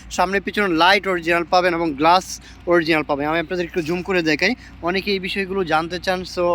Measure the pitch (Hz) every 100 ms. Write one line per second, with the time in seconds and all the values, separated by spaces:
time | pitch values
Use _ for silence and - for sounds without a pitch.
0 | - - 180 196 190 214 202 160 175 202
1 | 190 180 165 170 170 185 180 170 170 135
2 | 156 185 - - - - - 175 165 156
3 | 151 143 147 165 160 185 170 185 151 180
4 | 175 185 160 147 185 247 - - 165 190
5 | 202 196 185 202 190 196 170 156 165 175
6 | 180 185 180 - 175